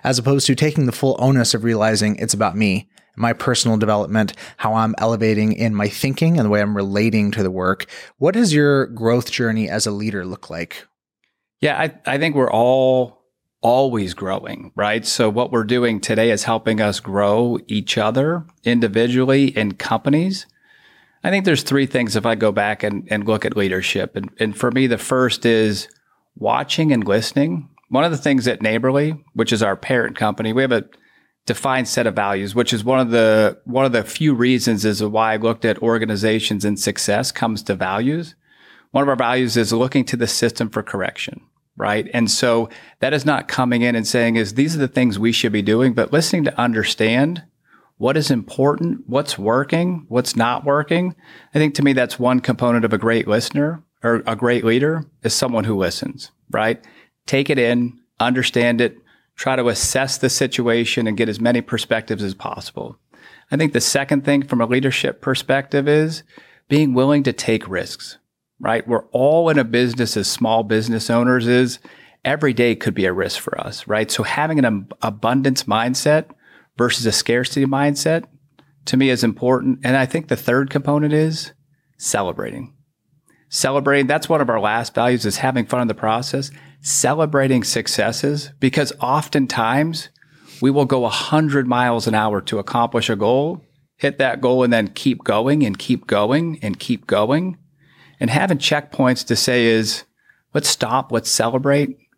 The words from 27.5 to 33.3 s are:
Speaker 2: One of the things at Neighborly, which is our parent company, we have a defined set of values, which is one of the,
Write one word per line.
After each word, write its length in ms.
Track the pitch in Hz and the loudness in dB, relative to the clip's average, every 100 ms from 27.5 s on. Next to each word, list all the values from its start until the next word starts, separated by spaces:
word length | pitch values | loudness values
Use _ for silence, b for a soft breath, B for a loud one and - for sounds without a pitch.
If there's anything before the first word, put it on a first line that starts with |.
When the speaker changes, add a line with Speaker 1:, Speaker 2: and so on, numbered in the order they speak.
| 175 - _ - | -2 -8 _ -4
Speaker 2:
One 140 | 127 | 0
of 80 | 170 | 0
the 60 | 151 | 0
things 300 | 151 135 120 | 0 0 0
at 140 | - | 0
Neighborly, 540 | 110 110 131 139 151 156 _ | 0 0 0 0 0 -4 _
which 180 | - 113 | -4 0
is 120 | 113 | 0
our 120 | 107 95 | 0 -2
parent 400 | - 127 - - | -2 0 0 -2
company, 380 | 107 104 110 | -2 -2 -2
we 80 | 117 | 0
have 100 | 135 | 2
a 140 | 117 - _ b b b b - | 0 -2 _ b b b b -6
defined 400 | 113 139 131 117 | -4 -2 -2 -2
set 180 | - 113 | -2 -2
of 80 | |
values, 400 | 101 101 98 101 | 0 -2 -2 -2
which 180 | 110 117 | -2 -2
is 120 | 113 | -2
one 160 | 113 131 | 0 0
of 100 | 123 | 2
the, 500 | 117 110 | 4 4